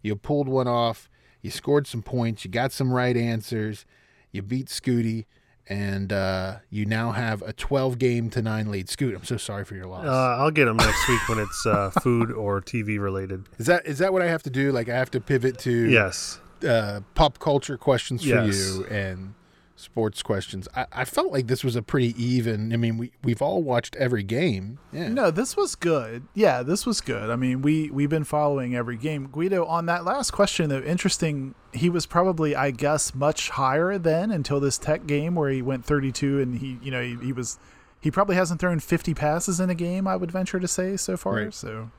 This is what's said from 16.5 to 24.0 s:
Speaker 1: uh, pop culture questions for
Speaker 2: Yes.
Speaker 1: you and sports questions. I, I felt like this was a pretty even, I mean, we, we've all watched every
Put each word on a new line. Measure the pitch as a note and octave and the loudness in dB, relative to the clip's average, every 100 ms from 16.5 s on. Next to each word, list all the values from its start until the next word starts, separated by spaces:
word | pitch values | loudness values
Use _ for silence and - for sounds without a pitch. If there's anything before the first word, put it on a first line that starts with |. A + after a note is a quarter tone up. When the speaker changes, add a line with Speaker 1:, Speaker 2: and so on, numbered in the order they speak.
| - D3 | -4 2
Speaker 1:
uh, | A2+ G#2 G2+ G2 | 2 2 -6 -6
pop | - D3+ - | 2 2 2
culture | D#3+ C#3+ - B2 | 0 0 0 -2
questions | - B2 - A#2+ | 2 0 0 -4
for | D3 | 2
Speaker 2:
Yes. | A2+ A2 G2 | 2 4 0
Speaker 1:
you | F#2+ F#2+ F#2+ | -2 -4 -4
and | G#2 G2 F#2 F#2+ G#2 _ _ _ _ | -4 -4 -8 -12 -18 _ _ _ _
sports | - - G#2+ - | -8 -2 -2 -2
questions. | - G2 - G2 F2+ | -4 -4 -4 -10 -8
I, | B2+ B2+ | -8 -6
I | - | -6
felt | B2+ - F4+ | -2 0 0
like | C#3 A#2+ | -2 0
this | B2+ | 0
was | C3 A#2+ | 0 -2
a | |
pretty | A2 C#3+ A#2+ A#2 | 0 0 0 0
even, | A#2+ B2+ A#2 G#2+ A2 | 0 2 2 -2 -2
I | A#2 | 0
mean, | A#2 A2+ | 0 -2
we, | A#2 _ | -6 _
we've | B2+ A#2 | -2 0
all | C#3+ F#3+ | 0 0
watched | D3+ A#2+ - | 2 0 -2
every | - | -2